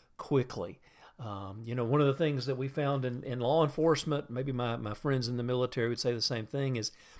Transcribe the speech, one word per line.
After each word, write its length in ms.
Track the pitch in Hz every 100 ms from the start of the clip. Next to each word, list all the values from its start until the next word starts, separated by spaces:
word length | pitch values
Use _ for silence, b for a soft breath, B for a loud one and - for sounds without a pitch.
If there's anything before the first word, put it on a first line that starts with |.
| b -
quickly. 600 | - 139 127 - 90 - B B B -
Um, 440 | 113 98 98 101
you 100 | 113
know, 100 | 123
one 160 | 117 143
of 60 | 139
the 80 |
things 320 | 135 160 139 120
that 100 | 127
we 120 | 135
found 360 | 135 143 139
in, 200 | 127 123
in 160 | - 123
law 240 | 120 156
enforcement, 680 | 151 135 160 151 - 143 -
maybe 220 | 120 135
my, 240 | 123 123 117
my 180 | 110
friends 340 | 104 147 135 120
in 80 | 120
the 40 |
military 460 | 120 123 123 - 117
would 100 | 117
say 140 | 127
the 80 | 120
same 260 | - 120 107
thing, 300 | 139 139 123
is, 160 | 107 B B